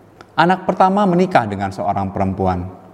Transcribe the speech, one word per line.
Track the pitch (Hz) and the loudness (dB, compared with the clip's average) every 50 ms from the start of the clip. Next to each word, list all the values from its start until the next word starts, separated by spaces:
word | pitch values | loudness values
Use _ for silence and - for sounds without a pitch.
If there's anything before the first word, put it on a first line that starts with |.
| - - - - - - | -20 -20 -20 -20 -20 -6
Anak | - - 160 175 185 185 - | -2 0 2 2 2 0 -2
pertama | - 185 - 190 185 190 202 208 | -2 0 2 2 2 2 2 2
menikah | 185 170 175 185 180 - 131 117 | 2 2 2 2 2 2 0 0
dengan | 104 101 95 98 95 95 | 0 -2 -4 -4 -4 -4
seorang | - 104 98 101 101 98 95 92 | -4 -4 -2 -2 -2 -2 -4 -2
perempuan, | 95 98 95 95 95 95 92 90 90 90 92 95 - - - | -2 -2 -2 0 0 0 0 0 -2 -4 -8 -12 -16 -20 -20